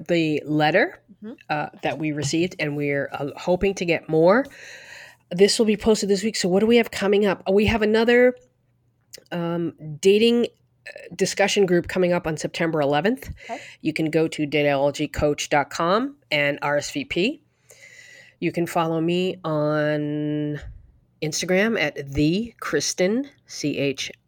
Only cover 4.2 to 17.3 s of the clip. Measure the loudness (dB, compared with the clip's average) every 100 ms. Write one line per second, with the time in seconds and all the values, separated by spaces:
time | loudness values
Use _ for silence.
4.2 | 6 4 0 -12 -20 -20 -20 -20 -20 -20
5.2 | _ 4 4 4 2 2 2 2 2 0
6.2 | 0 -2 0 2 4 4 2 -2 2 2
7.2 | 2 0 2 2 4 2 2 4 4 6
8.2 | 6 4 _ _ _ _ _ _ _ -20
9.2 | _ -4 -2 -2 -4 -6 -14 0 4 6
10.2 | 4 4 0 -6 _ _ -20 -20 -16 -4
11.2 | -2 0 0 2 4 2 0 -2 0 0
12.2 | -2 -6 -6 -4 -2 0 2 2 0 -2
13.2 | -8 -16 -14 -14 -14 -8 -6 -4 -2 0
14.2 | 0 -2 -2 0 2 2 0 -2 -6 0
15.2 | 0 0 0 0 0 -2 0 0 -2 -8
16.2 | _ 0 0 -2 -2 -2 -2 -8 -6 -2
17.2 | -2